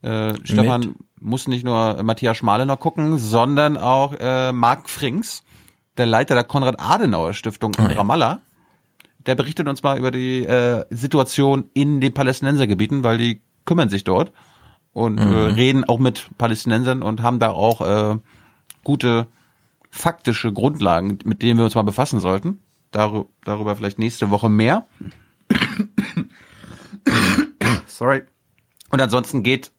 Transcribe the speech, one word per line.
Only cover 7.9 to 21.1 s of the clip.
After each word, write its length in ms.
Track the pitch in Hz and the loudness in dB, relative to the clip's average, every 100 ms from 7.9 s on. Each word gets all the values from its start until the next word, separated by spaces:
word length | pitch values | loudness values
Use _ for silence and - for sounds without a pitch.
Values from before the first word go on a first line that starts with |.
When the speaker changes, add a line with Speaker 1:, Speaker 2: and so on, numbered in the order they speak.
Speaker 2:
ja. 40 | - | 2
Speaker 1:
Ramallah. 440 | 101 160 120 185 _ _ _ _ _ _ _ _ - | 0 2 2 0 _ _ _ _ _ _ _ _ -4
Der 100 | 131 | -2
berichtet 340 | 147 156 147 | -2 -4 -4
uns 120 | 139 | -2
mal 140 | 147 135 | -2 0
über 140 | 127 | -2
die, 340 | 127 127 127 120 | -2 -4 -4 0
äh, 380 | 123 120 117 - | 2 2 0 -4
Situation 800 | 113 135 143 127 - 139 139 - | -6 0 2 2 2 2 2 -2
in 280 | - 143 147 | 0 2 2
den 120 | 135 | 0
Palästinensergebieten, 920 | 131 131 135 135 143 123 95 107 139 123 | 0 0 0 0 0 2 2 0 0 0
weil 120 | 113 | 2
die 240 | 120 107 _ _ | 0 -2 _ _
kümmern 240 | - 175 117 | -2 2 2
sich 160 | 98 | 0
dort 300 | - 92 175 _ _ _ - _ _ | 0 0 0 _ _ _ -20 _ _
und, 240 | - 113 107 | -4 -2 2
Speaker 2:
Mhm. 180 | 104 | 2
Speaker 1:
äh, 40 | 110 107 | 2 2
reden 300 | 104 127 135 - | 2 2 2 2
auch 140 | 117 | 2
mit 280 | 131 107 - - | 2 0 -14 -4
Palästinensern 640 | 117 107 - 113 127 127 | -2 -2 0 0 0 -2
und 200 | 104 110 | -4 -2
haben 180 | 117 123 | 0 0
da 120 | 113 | 0
auch, 280 | 98 107 117 | 2 0 2
äh, 380 | 78 104 107 110 _ _ _ _ _ - | 0 0 0 -2 _ _ _ _ _ -12
gute 440 | - 139 127 117 117 _ _ _ _ _ _ | -4 0 2 0 0 _ _ _ _ _ _
faktische 640 | - 170 165 - 110 117 | -4 -4 -2 -4 -2 -2
Grundlagen, 680 | 98 123 147 98 85 95 | 0 -2 0 2 2 0